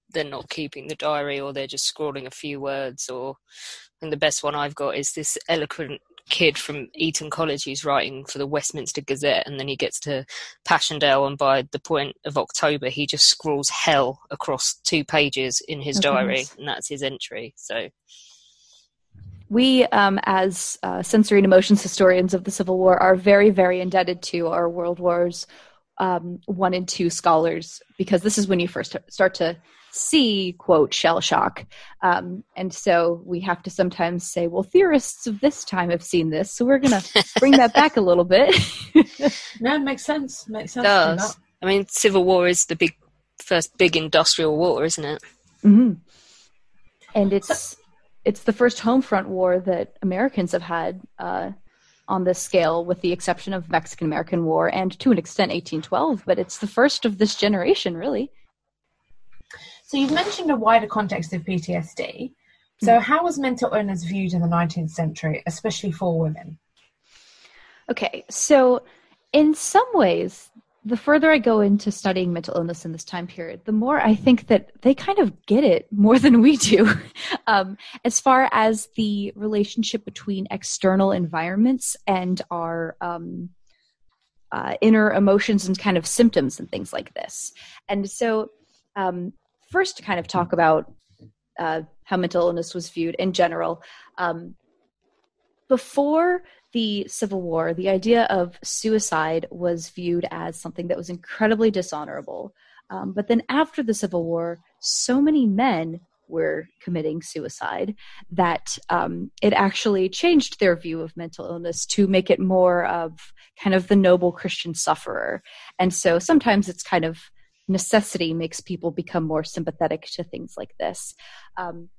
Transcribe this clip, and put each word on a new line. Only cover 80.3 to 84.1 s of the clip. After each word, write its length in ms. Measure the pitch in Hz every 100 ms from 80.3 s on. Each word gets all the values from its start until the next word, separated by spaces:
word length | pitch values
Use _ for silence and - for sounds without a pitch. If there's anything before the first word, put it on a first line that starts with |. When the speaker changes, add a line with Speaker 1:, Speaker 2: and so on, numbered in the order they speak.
| 196 196
Speaker 2:
external 640 | 208 - - 190 190 196
environments 840 | 196 170 160 170 190 240 262 - - -
and 340 | 190 180 185 -
our, 460 | 175 165 165 165 -
um, 480 | 175 170 170 180 175 - _ _ _ _ _